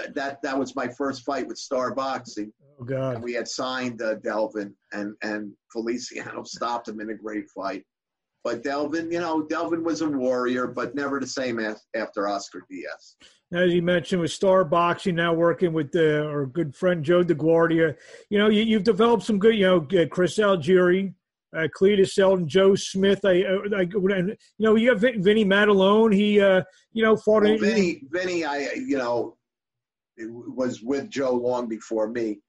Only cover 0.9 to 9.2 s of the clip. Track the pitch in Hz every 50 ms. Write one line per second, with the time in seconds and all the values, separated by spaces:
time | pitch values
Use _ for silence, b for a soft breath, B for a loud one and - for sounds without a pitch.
0.9 | 123 - 143 135 127 - - - 139 131 117 101 117 - - - 135 127 127 120
1.9 | 110 135 135 135 127 123 120 - - 107 107 107 - _ _ _ _ - 123 120
2.9 | 135 131 131 131 123 113 120 120 120 117 113 - - - 131 127 127 127 127 123
3.9 | 117 110 117 110 110 101 120 113 107 107 110 - - 107 98 101 - _ _ _
4.9 | 104 104 101 104 107 - 104 107 107 107 104 101 101 _ _ _ - 117 110 117
5.9 | 120 123 - - - 110 - - 107 113 110 - - - 123 120 120 117 - 117
6.9 | 107 110 107 110 110 101 104 107 107 104 101 - _ 95 95 98 95 92 - _
7.9 | _ _ _ _ _ _ _ _ _ _ - - - 233 - 139 139 147 147 143
8.9 | 151 170 165 165 170 170